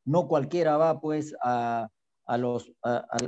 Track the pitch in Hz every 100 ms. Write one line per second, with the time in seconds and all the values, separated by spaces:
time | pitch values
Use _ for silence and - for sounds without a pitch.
0 | 135 170 160 156 147 175 160 151 165 151
1 | 156 151 147 - 123 120 120 117 110 _
2 | _ _ - 120 123 120 - - 120 120
3 | - 120